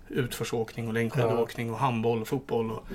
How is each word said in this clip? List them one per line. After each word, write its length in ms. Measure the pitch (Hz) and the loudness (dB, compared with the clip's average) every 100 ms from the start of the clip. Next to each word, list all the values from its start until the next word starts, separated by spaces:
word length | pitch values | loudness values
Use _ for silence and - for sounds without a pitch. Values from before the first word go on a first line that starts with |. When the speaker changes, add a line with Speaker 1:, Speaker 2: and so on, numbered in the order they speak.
| - | -4
Speaker 1:
utförsåkning 800 | - 120 - 113 117 113 - 113 | -2 -2 -2 -2 -2 -2 -4 -2
och 60 | |
längdskidåkning 720 | 113 113 135 117 117 117 - 117 | 0 2 4 4 4 0 -2 -4
Speaker 2:
Ja. 60 | |
Speaker 1:
och 60 | 110 | 0
handboll 420 | 135 117 113 113 | 2 2 2 2
och 60 | 110 | 0
fotboll 420 | 139 - 117 113 | -2 0 0 0
och 120 | 110 - | -4 -8